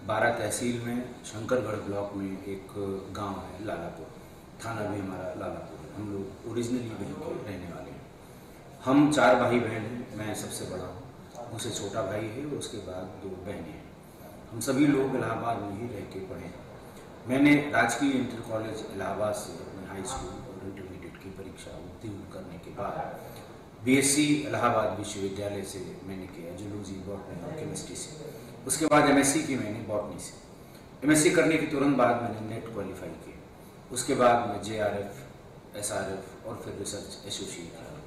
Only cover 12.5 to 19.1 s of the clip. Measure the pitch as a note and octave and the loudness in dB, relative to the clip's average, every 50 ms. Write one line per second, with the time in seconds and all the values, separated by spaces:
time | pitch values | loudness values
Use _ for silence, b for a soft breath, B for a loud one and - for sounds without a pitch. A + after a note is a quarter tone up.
12.5 | C#3 A2+ - - - G#2+ F#2 - F2+ F#2 F#2+ G2 - - G2+ F#2+ F#2 F2+ F#2 G#2 | -4 -6 -6 -6 -8 -8 -8 -8 -8 -8 -8 -8 -10 -10 -10 -8 -8 -8 -8 -8
13.5 | F#2+ E2+ E2+ D#2+ D#2+ E2 - - - - - - - - - - - - - - | -8 -8 -8 -10 -12 -14 -14 -16 -18 -18 -18 -18 -18 -18 -18 -16 -16 -16 -16 -10
14.5 | - A#2 A#2 C#3 C3 C3 D3+ C#3+ - - - B2+ B2 A#2+ - A2 A2+ A2 - A#2 | -6 -4 0 2 6 6 8 8 8 6 4 4 2 0 0 0 -2 0 0 0
15.5 | A#2 G2+ G2+ G2+ G2+ G2 A#2+ A#2+ G#2 G2 F#2+ - - F#2+ F#2+ - - - F2 E2+ | 0 -2 -2 -6 -6 -6 -6 -6 -6 -8 -8 -8 -8 -10 -8 -8 -10 -10 -10 -10
16.5 | E2+ - - - - - B B B B B B - - - A#2 B2+ C#3 C#3+ D3 | -12 -12 -14 -16 -16 -16 B B B B B B -18 -12 -2 0 4 8 10 10
17.5 | D3 - - - - - A#2 - - - C#3+ C#3 C3+ B2 A#2 A#2 A#2 A2 - - | 10 10 8 4 4 4 6 6 4 4 4 4 4 4 2 0 -4 -8 -6 -4
18.5 | A2+ A2 G#2+ G#2+ G2+ G#2+ G#2 G#2 G2 G2 F#2+ F#2 | -2 -2 -2 -2 -6 -6 -8 -8 -6 -4 -4 -2